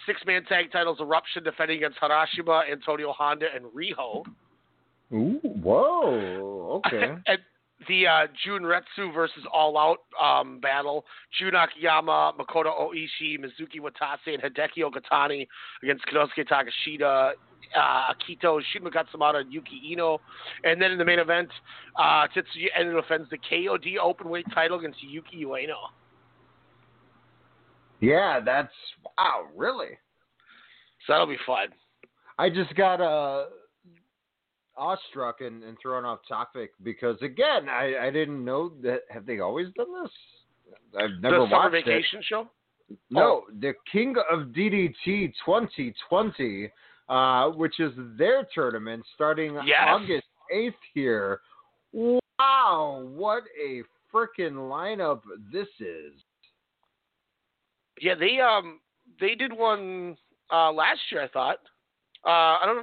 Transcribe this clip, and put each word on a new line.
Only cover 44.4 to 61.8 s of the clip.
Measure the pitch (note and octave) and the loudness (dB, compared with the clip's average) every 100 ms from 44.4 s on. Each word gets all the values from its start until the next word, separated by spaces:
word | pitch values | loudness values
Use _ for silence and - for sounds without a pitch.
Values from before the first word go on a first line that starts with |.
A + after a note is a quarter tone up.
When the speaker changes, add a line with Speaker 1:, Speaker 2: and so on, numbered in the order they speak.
| C#3+ | -2
Speaker 2:
D | B2 G#3 | 0 2
D | G3+ F3 - | 2 0 -2
T | - G3+ F3 - | -2 0 -2 -4
twenty | - G3+ A3+ - B2+ G#2 - | 0 2 0 -6 -8 -8 0
twenty, | F3 A3 - B2+ G2 G#2 _ - _ - | 0 0 -2 -4 -4 -10 _ -20 _ -2
uh, | C3 C3 B2+ C#3 | 2 4 4 2
which | E3 D#3+ - | 2 -2 0
is | D#3+ B2 B2 A2+ | -4 -4 -10 0
their | F3 C4 C4 | 4 4 0
tournament | - C3 A2+ A2 A2+ - | -2 -2 -2 -6 -10 -10
starting | - D3+ D#3 D#3 D3 | -2 0 0 -2 -4
Speaker 1:
Yes. | C#3+ D3 - | 2 4 4
Speaker 2:
August | G3+ G3 D#3 - _ - | 2 2 -4 -4 _ -6
eighth | F#3 A#3 - - | -2 -2 -6 -10
here. | D3+ C3 A2 G2 G2 _ _ _ _ _ | -4 0 0 0 -4 _ _ _ _ _
Wow, | A3 A#3 B3 - - C4+ C4+ A#3 E3 D3+ C#3 B2+ | -4 2 2 0 2 4 6 4 4 0 -4 -10
what | C#3 G3+ A3 A3 D3+ | -6 -2 -2 -4 -8
a | C#3+ B2+ A2+ _ _ | -8 -8 -12 _ _
frickin' | A3 A3+ - E3+ | 0 0 -2 -6
lineup | C#3 C3 C#3 F#3 G#3+ E3 C#3 G#2+ G2 G#2 | -6 -8 -6 -6 -2 -2 -2 -6 -18 -10
this | D#3+ G3+ - | -8 -8 -10
is. | G2 E2 D2+ C#2+ _ _ _ _ _ _ _ _ _ _ _ _ _ _ _ _ _ - | -12 -12 -16 -20 _ _ _ _ _ _ _ _ _ _ _ _ _ _ _ _ _ -4
Speaker 1:
Yeah, | D#3+ | -2
they, | F3 F3 C4 | 2 2 4
um, | B3 G#3+ E3+ D#3+ _ _ _ - | 4 2 0 -12 _ _ _ -4
they | F#3+ | -2
did | A3+ C4 | -2 -4
one, | A3+ A3+ G#3 F#3+ F#3 F3 E3 _ _ - | 0 0 0 -4 -8 -10 -14 _ _ -2
uh, | E3 D#3+ | 2 4
last | D#3 E3+ D4+ - | 4 2 0 -4
year, | D#3+ | -6
I | C3+ | -4
thought. | C3+ C3 F#3 _ _ | -2 -2 -2 _ _